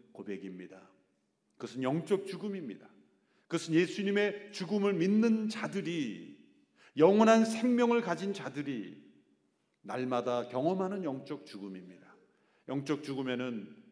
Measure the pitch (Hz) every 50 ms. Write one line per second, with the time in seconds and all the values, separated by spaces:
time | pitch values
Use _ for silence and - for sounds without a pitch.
0 | - _ - - 98 104 98 92 98 95 90 90 90 85 95 95 92 - _ _
1 | _ _ _ _ _ _ _ _ _ _ _ - - 110 117 131 131 131 143 170
2 | 160 - 202 185 - - - - 202 208 196 190 160 117 92 - - - - -
3 | _ _ _ _ _ _ _ _ _ - - - - 160 156 165 180 - - 220
4 | 196 202 202 202 208 208 202 - - - - - 185 165 208 208 196 202 196 165
5 | 170 190 208 214 220 233 220 220 214 214 220 220 - 147 151 196 156 160 175 165
6 | 139 113 95 85 85 85 - - - _ _ _ _ _ _ _ - - - 135
7 | 156 185 202 214 220 220 226 226 220 226 220 226 226 247 240 240 240 233 233 233
8 | 226 180 170 160 185 202 196 - 151 - 131 143 143 139 135 113 95 87 - -
9 | - - - _ _ _ _ _ _ _ _ _ _ _ _ _ - 101 107 127
10 | 127 127 127 120 110 127 123 120 117 - 120 131 143 170 190 190 190 185 202 196
11 | 175 147 131 135 139 - 151 139 - - - 101 101 98 95 92 90 90 90 87
12 | - - - _ _ _ _ _ _ _ _ _ _ - 131 143 139 143 151 143
13 | 147 135 135 131 131 127 123 120 127 127 117 104 95 - - - - -